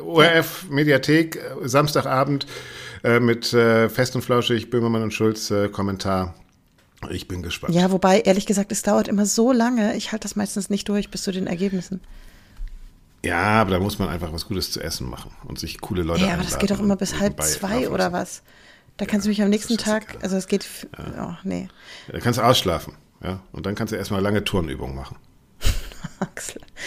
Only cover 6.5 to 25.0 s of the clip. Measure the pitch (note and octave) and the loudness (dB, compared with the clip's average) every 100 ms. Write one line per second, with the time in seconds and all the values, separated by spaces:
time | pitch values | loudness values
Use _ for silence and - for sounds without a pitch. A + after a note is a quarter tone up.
6.5 | _ _ _ _ _ - F2 - F2+ F2 | _ _ _ _ _ -8 -8 -6 -8 -6
7.5 | - - E3+ F#3 F#3+ F#3+ F#3+ - F#3+ - | -6 -2 2 2 2 4 4 4 2 2
8.5 | G3 G3 G#3 - G#3+ G#3+ G3+ G#3 - A3+ | -2 -2 -2 0 2 2 0 0 2 4
9.5 | B3+ A#3 B3 G#3+ A#3 - A3 G3+ - G3+ | 4 2 2 0 0 -6 -8 -6 -4 -4
10.5 | - F#3 G3+ - G#3 G3 - - F#3+ F#3 | -4 -4 -4 -2 -2 -4 -6 -6 -4 -4
11.5 | E3+ G3 F#3+ F3 F#3 - - - - - | -2 -2 -2 -6 -10 -12 -20 -20 -20 -20
12.5 | - - - - - _ _ F#2 F2 G2 | -12 -12 -12 -18 -20 _ _ -2 2 4
13.5 | G#2+ G2 F#2 G2 - F#2 E2+ E2+ D#2+ - | 4 4 2 0 0 -2 -2 -6 -6 -6
14.5 | F#2 - - D#2+ - C2 B1 - - - | -6 -4 -6 -8 -8 -8 -10 -14 -18 -14
15.5 | D2 E2 - - F#2 E2+ - F#3+ F3 F3 | -10 -10 -10 -6 -2 0 2 0 0 -4
16.5 | - G3+ G3 G3+ G3 F#3 - G3+ - D#3 | -2 -2 0 0 0 -2 -2 -2 0 -2
17.5 | D3+ F#3+ A3+ B3+ F#3 F#3 F3+ F#3 - - | -2 -2 -2 -2 0 -2 -2 -6 -10 -20
18.5 | - - - _ - G3+ G#3 G3+ G#3 G3 | -20 -20 -20 _ -10 -2 0 0 2 2
19.5 | G#3 - A#3 G#3 G#3+ G#3+ - F#3+ F#3+ - | 2 0 -2 0 -2 -4 -8 -4 -4 -2
20.5 | G3 - - - - - - - E3+ F#3+ | -2 -4 -12 -16 -12 -10 -8 -8 -8 -6
21.5 | F3+ F#3 - - - - - A#2 B2 A2 | -6 -8 -14 -20 -18 -12 -4 -2 2 4
22.5 | B2+ F#2+ E2 - - _ _ E2+ F#2 - | 4 4 0 -4 -16 _ _ -8 -8 -10
23.5 | - F#2+ G#2 A2 G#2+ G2 G2+ G2+ G#2 F#2+ | -8 -6 -4 -4 -4 -4 0 2 2 0
24.5 | G2 D#2 C2 C2 C2+ | 0 -2 -4 -8 -10